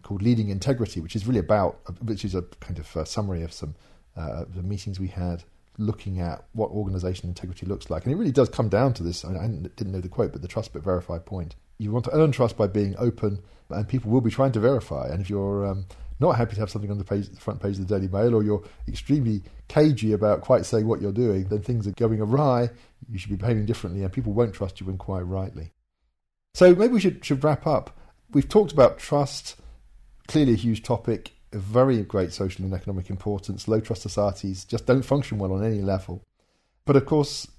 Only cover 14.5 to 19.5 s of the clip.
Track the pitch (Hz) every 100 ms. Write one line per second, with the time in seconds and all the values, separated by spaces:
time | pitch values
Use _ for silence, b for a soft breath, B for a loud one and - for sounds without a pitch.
14.5 | 113 117 131 - 69 65 87 98 101 98
15.5 | 101 101 98 95 B B - 135 120 113
16.5 | 98 107 107 101 101 95 101 95 90 -
17.5 | 101 101 98 95 101 95 98 120 113 104
18.5 | 104 B B - - - 147 117 104 B